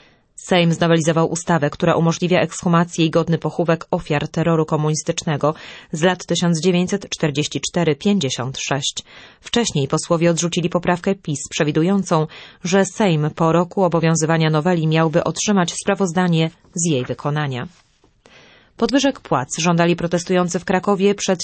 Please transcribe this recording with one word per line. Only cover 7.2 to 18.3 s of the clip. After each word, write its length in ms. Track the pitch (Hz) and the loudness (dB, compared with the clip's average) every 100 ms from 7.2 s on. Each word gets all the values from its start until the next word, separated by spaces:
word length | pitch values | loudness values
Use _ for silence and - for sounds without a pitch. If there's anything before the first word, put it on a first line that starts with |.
| 160 139 147 135 - | -2 -2 -4 -4 -4
cztery 260 | 180 160 147 | -2 0 0
pięćdziesiąt 640 | 202 202 135 - 123 131 | 2 0 0 -4 -6 -6
sześć. 460 | - 139 - - - - - - | -4 -4 -4 -8 -12 -20 -20 -20
Wcześniej 480 | - 240 233 151 135 | -6 -2 -2 -2 0
posłowie 420 | 156 - 165 170 | -2 0 2 2
odrzucili 380 | 165 170 175 170 | 2 -2 -2 -2
poprawkę 460 | 175 180 175 196 | -2 0 -2 0
pis, 240 | 196 - 139 - | -4 -4 -8 -6
przewidującą, 760 | - 151 151 170 196 180 160 156 - - - | -2 0 2 2 2 2 0 0 -6 -20 -12
że 200 | 175 196 | 0 2
Sejm 460 | 190 - 208 156 151 | 2 2 2 2 0
po 180 | - 165 | 0 2
roku 320 | 165 175 196 | 2 0 0
obowiązywania 640 | 180 170 160 160 156 165 160 | 0 2 2 2 2 2 2
noweli 360 | 156 165 175 156 | 2 2 0 2
miałby 380 | 160 165 165 | 2 2 2
otrzymać 500 | - 160 - 202 170 - | 0 -2 0 2 0 -2
sprawozdanie 680 | - 190 190 165 180 165 160 - _ | -2 0 0 0 2 2 0 -4 _
z 160 | 175 170 | -4 -2
jej 140 | 135 | 0
wykonania. 640 | 123 123 147 151 143 123 175 - _ _ _ _ _ | -2 -6 -4 -4 -4 -6 -10 -16 _ _ _ _ _